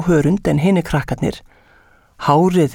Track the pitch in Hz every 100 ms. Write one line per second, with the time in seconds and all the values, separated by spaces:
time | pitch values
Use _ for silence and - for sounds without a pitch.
0 | 175 160 143 196 - 147 175 185 160 147
1 | - - - - - _ _ _ _ _
2 | _ - - 147 185 180 143